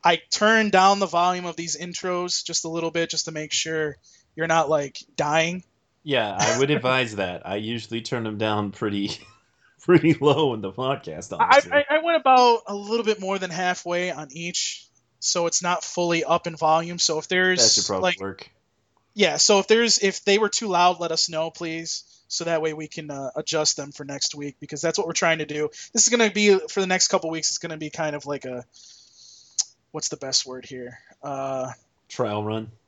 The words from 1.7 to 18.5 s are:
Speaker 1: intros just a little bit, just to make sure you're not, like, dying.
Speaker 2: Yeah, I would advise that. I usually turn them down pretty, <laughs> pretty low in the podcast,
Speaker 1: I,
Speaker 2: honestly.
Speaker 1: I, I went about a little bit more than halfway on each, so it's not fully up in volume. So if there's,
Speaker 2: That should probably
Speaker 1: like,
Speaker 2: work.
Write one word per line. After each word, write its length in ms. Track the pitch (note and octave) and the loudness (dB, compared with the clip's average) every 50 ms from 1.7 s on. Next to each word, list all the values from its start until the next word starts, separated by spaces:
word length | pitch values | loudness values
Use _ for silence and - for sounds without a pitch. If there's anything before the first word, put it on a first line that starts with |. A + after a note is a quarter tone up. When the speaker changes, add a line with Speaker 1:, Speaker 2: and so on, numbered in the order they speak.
| D3+ | -6
Speaker 1:
intros 680 | D3 E3 F3+ E3+ - - F#3 F3+ F3 F3+ F3+ - - - | -8 -8 -10 -10 -6 -4 -4 -2 -2 -2 -4 -4 -6 -6
just 200 | - - - - | -4 -6 -6 -4
a 40 | E3 | -4
little 220 | D#3+ E3+ E3 E3 | -6 -4 -4 -2
bit, 180 | D#3+ E3+ E3 E3 | -2 -2 -2 -2
just 160 | - E3 - | -2 -6 -6
to 60 | - | -6
make 200 | D#3+ D#3 D#3 D3+ | -8 -8 -8 -4
sure 460 | - - - D#3+ D#3+ D#3+ D#3 D3+ C#3 _ _ _ _ _ _ _ _ | -4 -4 -2 -2 -2 -2 -2 -4 -6 _ _ _ _ _ _ _ _
you're 100 | - D#3+ | -6 0
not, 240 | E3 E3 E3 D#3+ C#3 | 2 4 2 4 2
like, 300 | D#3 D3+ C#3+ C#3 _ - - _ _ | 2 0 0 -2 _ -14 -18 _ _
dying. 480 | - D3 D3 D3 E3 D#3+ E3 F3 F#3 F3 _ _ _ _ _ _ _ _ | -2 -2 2 4 2 2 2 -2 -6 -10 _ _ _ _ _ _ _ _
Speaker 2:
Yeah, 320 | D#3 C#3 B2 A2 G#2 G2 F#2 | -2 0 0 0 0 0 0
I 200 | G#2 A2 A#2 A#2+ | 2 2 4 2
would 100 | C3+ C#3 | 2 2
advise 460 | D3+ - - B2+ C3 C3 B2+ A2+ G#2+ | 2 2 2 2 2 2 0 0 -2
that. 320 | G2+ G2 F2+ F2+ E2+ - - | -4 -4 -4 -4 -8 -8 -6
I 80 | F#2+ | -6
usually 460 | G#2+ G#2+ A2 A#2 A#2 A2 - A2+ A#2 | -4 -4 -4 -6 -6 -8 -6 -8 -8
turn 220 | A2+ - - B2 A2+ | -6 -4 -6 -4 -4
them 120 | G#2+ G#2+ G#2 | -4 -4 -2
down 320 | A2 A2 G#2+ G#2 G#2 G2+ | -2 0 0 0 -2 -4
pretty, 460 | G2 - - G#2+ G2+ G2+ G2 G#2 - - - - _ _ _ _ | -4 -4 -4 -4 -2 -2 -4 -4 -6 -8 -14 -20 _ _ _ _
<laughs> 320 | _ _ _ _ _ _ | _ _ _ _ _ _
pretty 320 | - - F3+ E3 - D#3+ E3+ | 2 4 4 6 6 6 2
low 400 | - C#3 D3 C#3 C#3 D#3+ C#3 A#2+ | 4 6 4 4 4 4 0 0
in 80 | A2 | -2
the 100 | G2 F#2+ | -6 -8
podcast, 640 | F#2+ - C3 C3 C#3 - - - D#2 D#2 F#2 - - | -6 -4 -2 -2 -2 -4 -6 -12 -12 -12 -10 -10 -2
Speaker 1:
I, 80 | - - | -2 2
Speaker 2:
honestly. 280 | - C4 C#4 C#4+ F3 | 6 6 4 4 4
Speaker 1:
I, 140 | B3+ D4 C#4+ - | 0 0 0 2
I 140 | C#4+ D#4 D#4+ | 0 -2 0
went 140 | E4+ E4+ D#4+ | 2 0 2
about 380 | - C#4 C4 B3+ B3 B3 A#3 A3+ - - | 4 6 6 8 8 6 4 2 0 -6
a 80 | G3+ | -10
little 280 | G3+ G3+ G3+ A3 A#3 A3 | -8 -6 -4 -2 -2 0
bit 160 | G#3+ G#3+ - | 0 -2 -2
more 200 | F#3+ F#3+ G3 G3 | -2 -4 -4 -4
than 100 | F#3 F3+ | -4 -6
halfway 600 | E3 E3+ F#3 F3+ F3+ - - F3 F3 F3 F3+ F3+ | -6 -2 -2 -2 -2 -2 -4 -4 -2 -2 -2 -2
on 160 | E3+ C#3 D3+ C#3+ | -4 -8 -10 -12
each, 560 | B2+ D#3 E3+ F3 F3 - - - - - - _ _ _ _ _ _ _ | -12 -10 -10 -6 -6 -4 -4 -4 -6 -10 -16 _ _ _ _ _ _ _
so 280 | - - - F#3 E3+ E3+ | -4 -2 0 0 0 0
it's 160 | - - F3+ | 0 0 0
not 200 | F3+ F3+ E3+ - | 0 -2 -2 -4
fully 400 | - - - F3 E3+ E3+ E3 D#3 | -6 -4 -2 0 2 2 0 2
up 220 | C3+ E3 E3+ - | 2 0 0 0
in 100 | F3 D#3+ | -4 -8
volume. 440 | D3+ E3 D#3 D#3 E3 E3+ E3+ F3 E3+ | -2 2 2 2 2 2 -2 -4 -2
So 180 | - - D#3+ D#3 | 0 0 0 -2
if 100 | D#3 - | -4 -2
there's, 360 | F#3 F#3 F#3 F#3 F#3 F3+ E3+ | 0 2 4 2 4 4 4
Speaker 2:
That 180 | - - - | 4 4 2
should 60 | - - | 0 -2
probably 220 | G2+ F#2+ F3+ F3+ | -2 0 0 0
Speaker 1:
like, 80 | F3 - | -2 -2
Speaker 2:
work. 300 | G2 G2 F#2 - - - | -6 -10 -10 -10 -16 -20